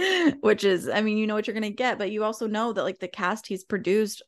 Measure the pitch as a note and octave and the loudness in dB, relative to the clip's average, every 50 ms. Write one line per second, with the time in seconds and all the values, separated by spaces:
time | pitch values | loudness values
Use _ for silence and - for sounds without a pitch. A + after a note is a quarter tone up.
0 | F4+ F#4+ F#4+ F4+ E4+ D4 - - - G#3 G#3 G#3 G3+ G3 F#3 E3+ - B2+ A#2+ G#3 | 0 2 2 4 4 2 2 2 2 2 4 4 4 2 2 2 0 0 0 0
1 | G#3+ G#3+ G#3+ G#3+ A3 G#3+ G#3+ G#3+ G#3+ A#3+ G#3 A3 G#3+ G#3 G#3 - B3+ B3 B3 - | 2 2 0 0 0 0 0 -2 -2 -2 -4 -4 -4 -4 -4 -2 0 0 0 0
2 | G#3 F#3+ G#3+ G#3+ G#3+ G#3+ A3+ - A#3 G#3+ G#3 G#3+ A3+ A#3+ A3 G3 C3 F#3 G3 - | -2 -4 -2 -2 -2 -2 -2 -2 -4 -2 -2 0 -2 0 0 0 -2 -2 -4 -6
3 | F#3+ F3+ - - F#3+ F3+ G#3+ A3 - - G3+ F#3 - - G#3 F#3+ - F3 G3 A3 | -10 -10 -6 -4 -2 -2 -2 -4 -6 -8 -8 -8 -4 -4 -4 -2 0 2 2 2
4 | G#3+ G#3 - - - | 2 0 -2 -10 -16